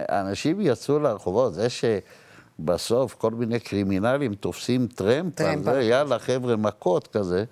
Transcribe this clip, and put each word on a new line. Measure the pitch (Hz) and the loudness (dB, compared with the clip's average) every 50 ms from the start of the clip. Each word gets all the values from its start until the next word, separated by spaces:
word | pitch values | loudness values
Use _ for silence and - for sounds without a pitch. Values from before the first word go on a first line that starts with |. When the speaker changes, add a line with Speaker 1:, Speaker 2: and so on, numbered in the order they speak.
| - - | -4 -2
Speaker 1:
אנשים | - 101 95 98 101 - - 143 170 202 | -2 0 0 -2 -2 -2 0 0 0 2
יצאו | 214 151 117 - - - 143 151 | 2 0 0 0 0 0 0 2
לרחובות, | 151 135 107 95 - 92 90 113 131 113 80 | 2 0 0 -2 -2 -2 2 2 2 2 0
זה | 85 110 123 | 0 -2 -2
שבסוף | - - - 120 110 95 - - - - - - - - - - _ - 80 78 87 85 - - 110 127 135 117 - | -2 0 0 0 0 0 -2 -8 -16 -20 -20 -20 -20 -20 -20 -20 _ -6 -2 0 0 0 0 0 0 2 0 0 -2
כל | - - 113 | -2 -2 -2
מיני | 113 113 120 113 117 117 | -2 -2 -2 -2 -2 -4
קרימינלים | - - - 101 101 98 98 92 104 120 131 143 147 117 104 | -4 -2 -2 -2 0 0 0 0 2 2 0 0 0 -2 -4
תופסים | 101 - 92 87 - - - 120 131 127 107 | -4 -4 -6 -6 -4 -2 -2 0 0 0 -2
טרמפ, | - - 92 101 123 151 185 175 - | -4 -2 0 2 2 2 0 -2 -4
Speaker 2:
טרמפ. | - 156 165 156 147 190 - | -2 0 0 0 0 0 0
Speaker 1:
אז | 131 | 0
זה, | 139 | 2
"יאללה, | 123 110 120 131 151 143 123 110 | 2 4 2 2 2 2 0 -2
חבר'ה, | - - 127 131 123 123 117 | 0 0 -2 0 0 0 0
מכות", | 107 107 104 - - - 180 180 156 - - | 0 0 -2 -2 -2 0 0 0 0 -2 -2
כזה. | - 110 101 87 90 92 110 123 | -2 -2 -2 0 0 0 -2 -2